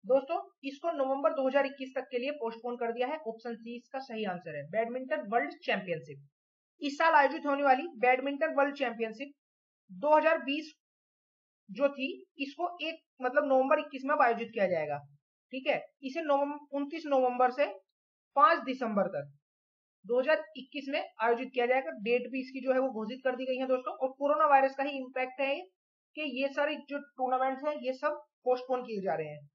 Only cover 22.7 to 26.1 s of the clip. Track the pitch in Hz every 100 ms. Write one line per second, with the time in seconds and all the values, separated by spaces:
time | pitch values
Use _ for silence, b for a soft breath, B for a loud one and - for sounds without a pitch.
22.7 | 262 262 214 220 262 262 247 262 254 262
23.7 | 254 277 - 254 - 285 302 311 269 269
24.7 | 269 277 277 254 262 254 254 277 294 381
25.7 | _ _ _ _